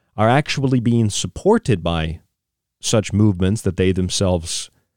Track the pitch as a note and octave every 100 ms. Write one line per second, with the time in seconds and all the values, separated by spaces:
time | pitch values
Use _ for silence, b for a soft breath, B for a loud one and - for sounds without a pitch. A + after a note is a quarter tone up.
0 | _ - A2 C3+ - - C3 B2+ A#2 A#2
1 | G#2+ - F#2 - F#3+ A3+ - F#2 E2+ E2
2 | D#2+ E2 _ _ _ _ _ _ - A2+
3 | - G2+ G#2+ F2+ F#2+ A2+ G2 F2+ F#2+ F#2+
4 | F2+ - F#2+ F2+ E2+ - - _ _